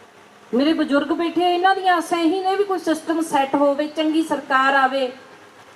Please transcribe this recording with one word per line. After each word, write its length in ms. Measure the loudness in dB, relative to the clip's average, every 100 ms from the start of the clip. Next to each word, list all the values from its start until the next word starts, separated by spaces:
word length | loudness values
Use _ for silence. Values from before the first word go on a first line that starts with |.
| -20 -20 -20 -20 -4
ਮੇਰੇ 200 | 0 2
ਬਜ਼ੁਰਗ 380 | 2 0 0 0
ਬੈਠੇ 320 | -2 -2 0
ਆ, 40 | 0
ਇਹਨਾਂ 280 | 2 2 2
ਦੀਆਂ 200 | 2 0
ਆਸਾਂ 240 | 0 0
ਇਹੀ 200 | 0 0
ਨੇ 140 | 0 -2
ਵੀ 80 |
ਕੋਈ 160 | -2 -2
ਸਿਸਟਮ 420 | -2 -4 -2 -4
ਸੈੱਟ 340 | -2 0 0 2
ਹੋਵੇ, 320 | 2 0 -2
ਚੰਗੀ 360 | -2 -2 0
ਸਰਕਾਰ 520 | -2 -4 -2 0 2 2
ਆਵੇ, 320 | 2 0 -4 -6 -20 -20 -20 -20 -20